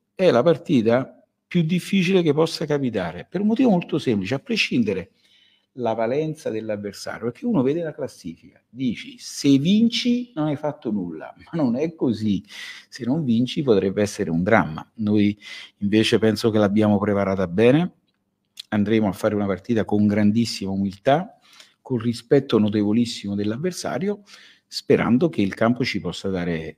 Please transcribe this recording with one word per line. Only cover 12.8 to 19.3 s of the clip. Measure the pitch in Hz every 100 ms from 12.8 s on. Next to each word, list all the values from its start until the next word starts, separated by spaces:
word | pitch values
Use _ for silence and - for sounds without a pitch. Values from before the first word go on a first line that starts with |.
| -
se | -
non | 120 156 143
vinci | 113 127 -
potrebbe | 139 101 95 95
essere | 101 - 87
un | 82
dramma. | 92 110 80 78 - -
Noi | 104 107 104 104 - - - -
invece | 101 110 110 110
penso | 110 104 117
che | 107
l'abbiamo | 104 104 107 101
preparata | 104 101 98 98 90
bene, | 87 117 147 180 - _ _ _ _ _ - -
andremo | 104 101 113 104
a |
fare | 92 107